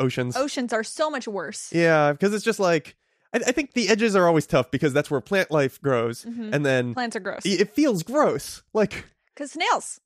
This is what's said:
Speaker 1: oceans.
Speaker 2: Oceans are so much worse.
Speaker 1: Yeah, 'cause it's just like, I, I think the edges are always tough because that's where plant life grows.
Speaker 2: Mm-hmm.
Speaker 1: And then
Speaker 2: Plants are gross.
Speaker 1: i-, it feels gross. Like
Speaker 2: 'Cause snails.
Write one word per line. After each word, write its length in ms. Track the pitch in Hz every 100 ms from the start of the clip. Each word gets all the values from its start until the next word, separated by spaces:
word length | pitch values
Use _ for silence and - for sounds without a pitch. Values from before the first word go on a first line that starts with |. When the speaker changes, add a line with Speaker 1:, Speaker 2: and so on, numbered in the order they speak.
Speaker 1:
oceans. 340 | 131 127 123 120
Speaker 2:
Oceans 360 | 285 - 247
are 120 | 226
so 260 | 220 - 311
much 180 | 285 233
worse. 420 | 196 156 - -
Speaker 1:
Yeah, 420 | 165 170 156 147
'cause 180 | 143 196
it's 120 | 208
just 160 | 220 208
like, 360 | 185 165 - - _ _ _
I, 40 | 254
I 140 | 226
think 220 | 294 285
the 140 | 247 196
edges 260 | 220 226 196
are 100 | 175
always 200 | 165 -
tough 240 | 147 123
because 240 | 135 156
that's 160 | 135 147
where 100 | 139
plant 300 | - 196 185
life 320 | 151 135 -
grows. 420 | 139 123 113 120
Speaker 2:
Mm-hmm. 300 | 226 240 214
Speaker 1:
And 100 | 147
then 300 | 143 131 123
Speaker 2:
Plants 220 | 120 240 220
are 40 |
gross. 220 | 185 -
Speaker 1:
i-, 40 | 185
it 240 | 180 202
feels 280 | - 302 190
gross. 600 | 160 277 226 135 - - _
Like 320 | 214 202 - - _ _ -
Speaker 2:
'Cause 160 | 285
snails. 480 | 302 403 440 - -